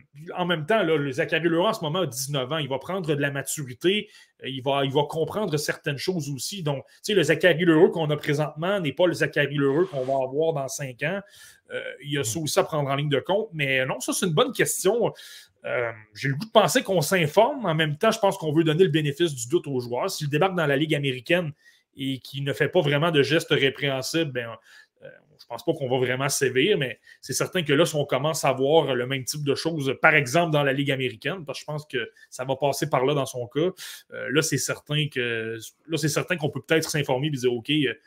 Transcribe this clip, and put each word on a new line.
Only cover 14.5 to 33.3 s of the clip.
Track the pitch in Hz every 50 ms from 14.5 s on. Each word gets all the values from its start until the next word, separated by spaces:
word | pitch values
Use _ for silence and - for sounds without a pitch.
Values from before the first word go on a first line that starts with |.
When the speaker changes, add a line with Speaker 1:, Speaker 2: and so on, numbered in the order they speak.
Speaker 1:
question. | - - 151 - - - - 185 220 240 202 147 - - - - - - - _ _ _ -
Euh, | 127 127 127 120 113 110 110 107 _ 104
j'ai | 107 127 143
le | 135
goût | 147 220
de | -
penser | - 226 190 151 - 277 269
qu'on | - 190 170
s'informe. | 147 - 196 180 160 147 - 196 226 269 294 277 220
En | 175 156
même | 156 160 151 147
temps, | - 226 220
je | 220 -
pense | - 196 - -
qu'on | 160 156
veut | 139 165 165
donner | 156 151 165 190
le | 170
bénéfice | 147 160 151 143 143 - 175 165 143
du | 120 117 120
doute | 160 175 -
aux | 147 139 123
joueurs. | 120 117 120 127 170 190
S'il | - - 151 143
débarque | 143 151 185 196 180
dans | 175 156
la | 143 139
Ligue | 135 160 156 156
américaine | 143 143 139 127 127 117 - 170 180 170 147 - _ _ - _ _ _ _ _
et | 139 135 135 135 123
qu'il | - - - 135 139
ne | 139
fait | 127 - 151 127
pas | - 185
vraiment | 156 147 147 143 160 175
de | 160 143 131
gestes | 120 156 165 160 -
répréhensibles, | 151 123 131 143 - - 143 139 135 131 127 - - 165 165 143
ben, | 123 123 117 117 113 - _ _ - - - _ _ _
euh, | 101 95 87 87 92 101 101 _
je | -
pense | - 117 113 -
pas | 165
qu'on | 151 - 139 120
va | 131 127
vraiment | 127 120 127 127 139 139
sévir, | - - 139 123 110 131 147 208 202 165
mais | 139 120 110 _ _ - - _
c'est | - -
certain | 127 - 147 131 - 185 160
que | 147
là, | 139 143 170
si | 151 156
on | 147 147
commence | - 139 127 139 156 160 151 -
à | 143
voir | 127 127 135 139 156 165 147 135 127
le | 120 123
même | 127 139 131 123
type | - - 151
de | 147 139 127
choses, | - - 160 170 151 135 135 - -
par | - 160 156
exemple | 151 139 123 127 170 175 165
dans | 151 147
la | 143 139
Ligue | 135 143 139 139
américaine, | 139 131 131 123 113 107 - 139 185 196 151
parce | 139 127 -
que |
je | -
pense | - 151 147 -
que | _ - 123 110 - _ _ - _
ça | - - 127
va | 135 131
passer | - 147 139 135 - 165 151
par | 156 131 127
là | 143 147
dans | 143 131
son | -